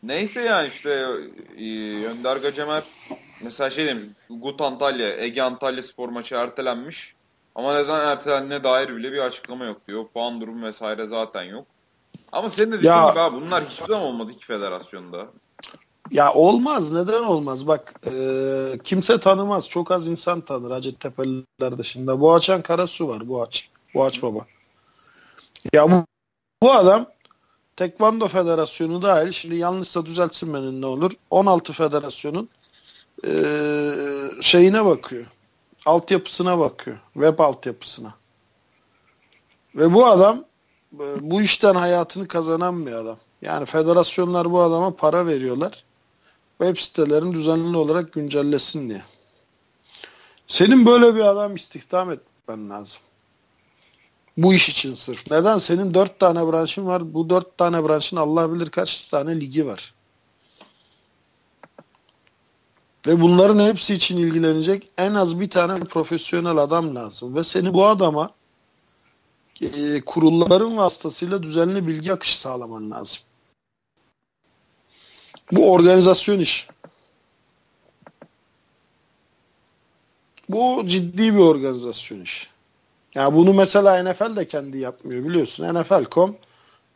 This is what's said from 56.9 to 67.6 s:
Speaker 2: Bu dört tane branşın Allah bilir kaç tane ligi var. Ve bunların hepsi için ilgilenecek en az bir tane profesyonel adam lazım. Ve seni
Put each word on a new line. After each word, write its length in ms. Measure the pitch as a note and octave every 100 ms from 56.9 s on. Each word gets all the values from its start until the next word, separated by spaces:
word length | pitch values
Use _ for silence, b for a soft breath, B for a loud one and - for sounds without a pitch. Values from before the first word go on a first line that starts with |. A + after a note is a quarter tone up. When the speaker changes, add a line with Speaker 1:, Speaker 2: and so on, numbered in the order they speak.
| F3+ E3
Speaker 2:
Bu 160 | D#3 E3
dört 280 | F3+ F3+ -
tane 300 | F3 E3+ D#3
branşın 280 | D#3 D3 F3
Allah 380 | D3+ D#3+ E3
bilir 160 | E3+ E3
kaç 340 | - F3+ -
tane 360 | - D3 D3 E3
ligi 260 | C#3+ C#3 C#3+
var. 280 | G2+ - _ _ _ _ _ _ _ _ _ _ _ _ _ _ _ _ _ _ _ _ _ _ _ _ _ _ _ _ _ _ _ -
Ve 140 | E3+
bunların 380 | E3 F3+ G3 G#3 G#3
hepsi 280 | G#3 -
için 220 | G3 - F3+
ilgilenecek 760 | E3+ D#3+ D#3+ D#3 D#3+ G3 - -
en 160 | F#3+
az 260 | G#3 F#3 E3+
bir 100 | G3
tane 300 | F#3 F3 F#3+
profesyonel 760 | E3+ E3 D#3 E3 - F3 E3+ D#3+
adam 380 | C#3+ E3 D#3+
lazım. 420 | B2+ A2 - B2 C3+
Ve 80 |
seni 300 | E3 F#3